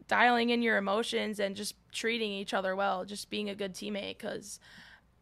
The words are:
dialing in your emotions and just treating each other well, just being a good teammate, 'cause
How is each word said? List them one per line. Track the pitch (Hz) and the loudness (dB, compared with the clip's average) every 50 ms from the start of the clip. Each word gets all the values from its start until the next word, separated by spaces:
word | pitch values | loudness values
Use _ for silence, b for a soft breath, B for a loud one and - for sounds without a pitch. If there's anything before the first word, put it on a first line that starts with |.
| - - | -4 0
dialing | 214 202 220 247 240 240 233 240 | 4 6 6 6 6 6 4 4
in | 240 233 | 4 4
your | 233 233 220 208 | 4 4 4 2
emotions | 202 196 196 214 233 - - 226 208 208 214 202 | 2 2 2 0 0 0 0 -2 -2 -2 -2 -2
and | 208 196 196 | -2 -2 -2
just | 202 214 208 - _ _ _ | -4 -6 -8 -8 _ _ _
treating | - - - 226 233 240 220 208 | -8 -4 -2 0 0 0 0 -2
each | 196 196 202 - - | -2 -4 -4 -2 -2
other | 196 190 190 185 | 0 0 0 0
well, | 190 196 196 196 185 185 | 2 2 2 0 0 -2
just | 196 208 202 - - | -6 -8 -10 -8 -6
being | - 208 208 208 | -4 -4 -4 -4
a | 202 | -4
good | 208 202 196 180 | -4 -4 -6 -6
teammate, | - 208 202 208 196 202 190 196 - | -6 -6 -4 -4 -4 -4 -6 -8 -8
'cause | - 214 - - - 196 - - b b b b b b b b b b _ _ | -6 -6 -6 -6 -8 -12 -14 -16 b b b b b b b b b b _ _